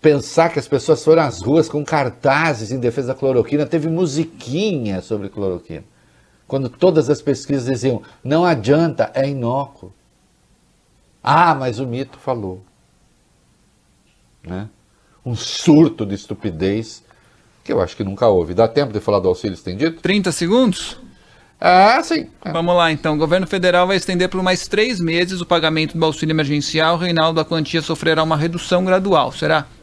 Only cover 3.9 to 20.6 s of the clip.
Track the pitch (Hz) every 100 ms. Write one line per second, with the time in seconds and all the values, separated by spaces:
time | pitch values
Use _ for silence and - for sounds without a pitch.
3.9 | 165 180 139 160 - 123 143 214 165 110
4.9 | 95 - 110 95 - 98 90 - 78 -
5.9 | _ _ _ _ _ _ 135 127 - 180
6.9 | 160 127 147 - 135 - 139 123 127 131
7.9 | 117 - - 127 151 175 151 101 147 165
8.9 | - 110 131 135 139 117 120 113 - 92
9.9 | _ _ _ _ _ _ _ _ _ _
10.9 | _ _ _ - 147 170 147 131 113 131
11.9 | 120 135 - - 123 98 92 - _ _
12.9 | _ _ _ _ _ _ _ _ _ _
13.9 | _ _ _ _ _ - 92 110 _ _
14.9 | _ _ _ - 117 - - - 151 160
15.9 | - 104 98 - 104 104 80 95 104 113
16.9 | - _ _ _ _ _ _ - - 90
17.9 | - 98 98 120 95 82 90 113 - 139
18.9 | 104 - 101 92 90 107 90 - 92 160
19.9 | 165 170 202 185 160 170 226